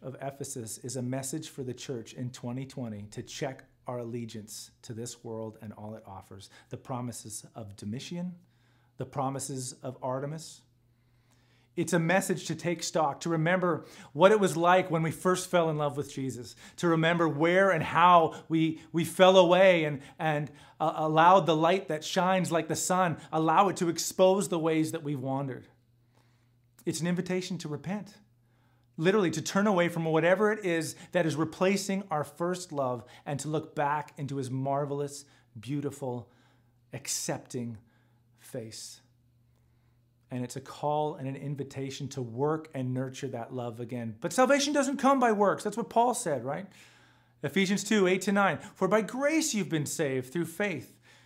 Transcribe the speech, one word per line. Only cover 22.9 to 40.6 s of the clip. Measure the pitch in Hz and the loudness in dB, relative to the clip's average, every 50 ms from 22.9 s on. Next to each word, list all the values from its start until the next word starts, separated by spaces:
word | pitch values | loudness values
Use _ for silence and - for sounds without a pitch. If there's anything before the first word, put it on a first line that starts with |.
| 185 185 185 170 147 - - - | 2 2 2 2 0 -4 -8 -4
allow | 160 160 160 165 156 185 202 185 | -2 0 2 4 6 6 6 4
it | 160 | 2
to | - 180 170 | 0 -2 -2
expose | 160 165 - - - - 185 185 190 208 196 - | -2 -2 -4 -4 2 6 6 6 6 4 0 -2
the | 185 165 | -2 0
ways | 156 160 160 160 156 156 | 0 2 2 2 0 0
that | 165 165 151 | -4 -6 -6
we've | 147 147 131 | -6 -6 -4
wandered. | 123 135 135 139 143 131 - - 107 - _ _ _ _ _ _ _ _ _ _ _ _ _ _ _ _ _ _ _ _ _ _ - | -4 -4 -4 -4 -4 -6 -8 -12 -14 -20 _ _ _ _ _ _ _ _ _ _ _ _ _ _ _ _ _ _ _ _ _ _ -8
It's | 175 160 - | -8 -6 -4
an | 160 | -2
invitation | 175 180 180 180 180 185 185 180 - 180 - | -2 -2 -2 -2 -2 -4 -4 -4 -6 -8 -8
to | - 151 | -8 -8
repent, | 147 135 - 165 202 208 - - - - _ _ _ _ _ _ _ _ _ _ _ _ _ _ - | -10 -8 -8 -8 -8 -8 -10 -14 -20 -20 _ _ _ _ _ _ _ _ _ _ _ _ _ _ -6
literally | - 156 185 196 220 185 160 | 0 2 4 4 4 4 2
to | 156 160 | 0 -2
turn | - - - 196 208 220 | -4 -2 0 2 2 4
away | 196 175 175 165 | 4 4 2 2
from | 175 170 165 | 0 -2 0
whatever | 160 156 160 160 175 190 190 214 208 | 2 2 4 4 4 4 4 4 2
it | 220 214 208 | 0 0 -2
is | 180 165 165 156 131 - - - - | -2 -2 -2 -2 -4 -8 -14 -10 -2
that | - 180 165 | 0 0 2
is | 160 135 | 2 0
replacing | 147 160 160 - - 185 190 202 196 - - 190 190 202 - | -2 -2 -4 -2 0 2 2 2 0 -2 -4 -4 -4 -4 -4
our | 156 147 143 | -4 -4 -4
first | 147 - - 170 180 180 175 175 - | -4 -6 -6 -4 -4 -4 -6 -8 -8
love | 151 143 135 127 123 117 107 - - - - | -4 -4 -2 -2 -4 -6 -10 -14 -20 -14 -10
and | - 143 131 | -8 -6 -6
to | - | -4
look | 151 156 151 156 - - | -4 -4 -4 -4 -6 -4
back | 156 147 143 151 151 151 - - | -2 -2 0 0 -2 -4 -8 -12
into | - 139 123 139 139 | -10 -8 -8 -6 -6
his | 127 123 | -6 -6
marvelous, | 131 131 131 139 139 143 147 139 143 143 143 139 143 - - _ _ _ _ _ - 113 | -4 -4 -2 -2 -2 -2 -2 -2 -4 -6 -6 -6 -8 -12 -18 _ _ _ _ _ -20 -16
beautiful, | 104 123 147 143 139 139 - - 139 127 123 123 107 _ _ _ _ _ _ _ _ _ _ _ _ _ | -10 -8 -6 -4 -4 -6 -8 -8 -8 -8 -8 -8 -10 _ _ _ _ _ _ _ _ _ _ _ _ _
accepting | - 123 - - - - - - 143 - - - - 123 117 120 117 98 - _ _ _ _ _ _ _ _ _ _ _ | -14 -12 -10 -8 -8 -8 -6 -6 -8 -8 -8 -10 -10 -8 -8 -8 -10 -14 -18 _ _ _ _ _ _ _ _ _ _ _
face. | - - - 127 110 110 - - - - - - _ _ _ _ _ _ _ _ _ _ _ _ _ _ _ _ _ _ _ _ _ _ _ _ _ - | -20 -14 -12 -12 -12 -12 -14 -16 -16 -18 -18 -20 _ _ _ _ _ _ _ _ _ _ _ _ _ _ _ _ _ _ _ _ _ _ _ _ _ -10
And | 135 123 123 | -8 -8 -8
it's | 123 - | -8 -10
a | 131 | -12